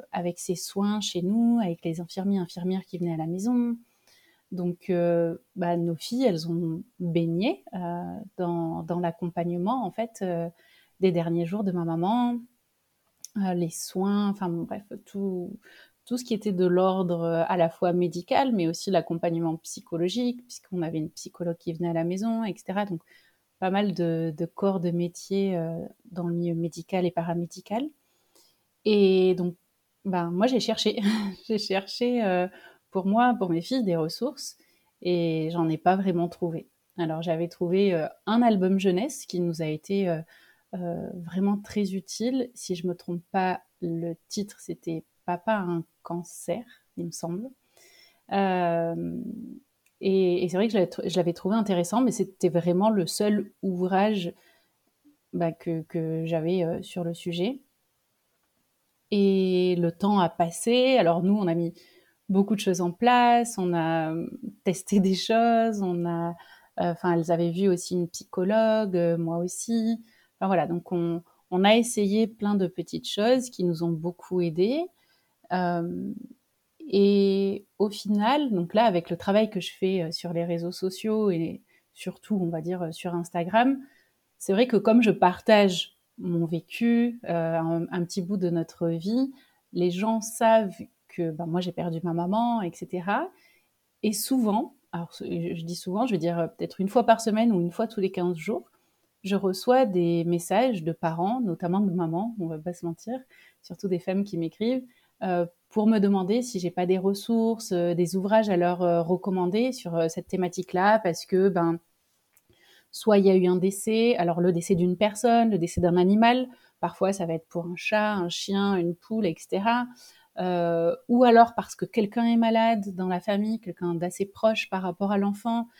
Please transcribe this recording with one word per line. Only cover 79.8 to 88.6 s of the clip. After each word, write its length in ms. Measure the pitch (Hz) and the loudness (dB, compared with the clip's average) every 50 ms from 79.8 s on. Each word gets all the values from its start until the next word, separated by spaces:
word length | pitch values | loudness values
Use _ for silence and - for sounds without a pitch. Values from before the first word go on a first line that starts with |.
| 190 185 190 185 165 | -2 -2 0 -2 -2
euh, 80 | 160 | -4
sur 220 | 165 - - 175 170 | -6 -8 -8 -4 -4
les 100 | 170 170 | -2 -2
réseaux 300 | 175 170 170 170 175 185 | -2 -2 -2 -4 -6 -6
sociaux 580 | - 185 190 190 - - 220 214 220 214 202 | -4 -6 -6 -4 -4 -2 -2 0 2 2 2
et 300 | 175 165 165 - - - - _ _ _ _ _ _ | 2 0 -2 -4 -6 -10 -14 _ _ _ _ _ _
surtout, 440 | - - 185 - - - - 214 190 | -12 -12 -12 -12 -12 -6 -2 -2 0
on 80 | 180 165 | 0 -2
va 120 | 165 160 | -2 -4
dire, 200 | 156 175 185 180 | -4 -4 -4 -4
euh, 100 | 175 160 | -4 -6
sur 240 | 160 - - 180 175 | -8 -8 -8 -6 -4
Instagram, 640 | 170 170 - - 175 170 185 214 226 247 269 277 262 - - _ _ _ _ _ _ _ _ _ | -4 -6 -4 -4 -4 -4 0 2 2 4 2 0 -2 -6 -14 _ _ _ _ _ _ _ _ _
c'est 140 | _ - - | _ -2 0
vrai 160 | 190 202 254 | 2 4 4
que 80 | 247 226 | 4 4
comme 260 | 190 202 226 220 247 | 2 4 6 6 6
je 100 | 233 214 | 6 6
partage 840 | 175 - 185 180 180 - - - 214 208 202 190 180 170 - - _ _ _ _ _ | 4 4 4 2 2 2 4 6 6 6 6 4 2 0 -4 -8 _ _ _ _ _
mon 280 | - 185 180 170 170 165 | -8 -4 -2 0 0 0
vécu, 760 | 160 170 165 - _ - - 233 233 233 233 240 240 233 240 - | 0 -2 -4 -6 _ -4 0 2 4 4 4 2 2 -2 -6 -6
euh, 340 | - 170 170 165 165 165 | -4 -2 0 0 0 0
un, 300 | 165 165 165 165 165 175 - | 0 0 0 0 -2 -2 -2
un 140 | 175 180 170 | -2 -4 -4
petit 180 | 170 - 196 | -2 -4 -6
bout 160 | 175 175 208 | -4 -2 -2
de 120 | 196 185 175 | -2 0 0
notre 400 | 170 170 | 0 0